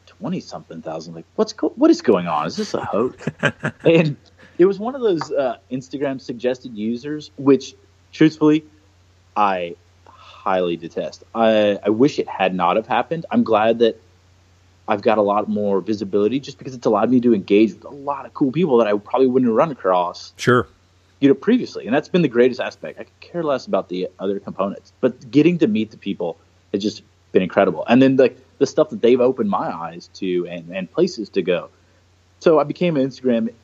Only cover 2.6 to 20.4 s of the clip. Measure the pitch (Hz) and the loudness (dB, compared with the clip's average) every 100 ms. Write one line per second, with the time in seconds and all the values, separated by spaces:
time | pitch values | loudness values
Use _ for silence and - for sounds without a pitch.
2.6 | 104 78 - 98 123 - - - 151 - | -6 -6 -4 -2 -2 -6 -10 -4 -4 -4
3.6 | 143 - 156 165 160 - _ _ - - | -8 -2 4 4 2 -4 _ _ -6 2
4.6 | 190 190 226 277 226 165 - 147 131 110 | 2 2 -6 -2 -2 -2 -2 -2 -2 -4
5.6 | - 127 - 139 143 135 - 117 123 127 | -10 -10 -8 -6 -6 -6 -10 -4 -4 -4
6.6 | 127 104 110 120 147 151 - - 139 135 | -8 -6 -6 -6 -8 -10 -12 -2 2 2
7.6 | - - _ _ _ - 156 - 151 156 | 0 -20 _ _ _ 2 2 4 2 2
8.6 | - _ _ _ _ _ _ 107 101 92 | -2 _ _ _ _ _ _ -2 0 0
9.6 | 85 85 _ _ - - - - 101 92 | -6 -10 _ _ -20 -20 -20 -8 -2 0
10.6 | 87 85 85 85 82 - - 117 113 107 | 0 -4 -8 -10 -10 -12 -8 0 2 4
11.6 | 104 98 107 110 143 - - - 92 92 | 2 0 -2 2 2 0 -6 -2 -2 0
12.6 | 87 101 113 127 - 82 - 117 110 107 | 0 0 0 -4 -4 -8 -4 -2 2 2
13.6 | 113 117 113 - _ _ _ _ _ _ | 2 2 0 0 _ _ _ _ _ _
14.6 | _ _ - 104 113 107 101 104 104 104 | _ _ -6 -2 0 2 2 0 -2 -2
15.6 | 101 98 90 104 98 101 107 135 - - | -2 -2 -2 -6 -4 0 0 -2 -8 -14
16.6 | 135 127 131 101 117 127 120 104 90 101 | -16 -4 0 2 2 2 4 2 4 4
17.6 | 110 - - 139 143 139 123 - 139 147 | 4 0 -16 -12 -8 -8 -10 -2 -2 0
18.6 | 175 120 104 104 - 123 131 127 123 113 | 2 2 2 0 -2 0 2 2 2 2
19.6 | 160 127 92 90 87 - - - | 0 -2 0 0 0 -6 -18 -4